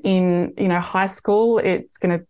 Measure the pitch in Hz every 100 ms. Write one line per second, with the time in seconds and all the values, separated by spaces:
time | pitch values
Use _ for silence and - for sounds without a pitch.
0 | - 185 180 175 165 - 190 175 175 190
1 | 190 - - 208 226 226 - 180 - -
2 | 175 170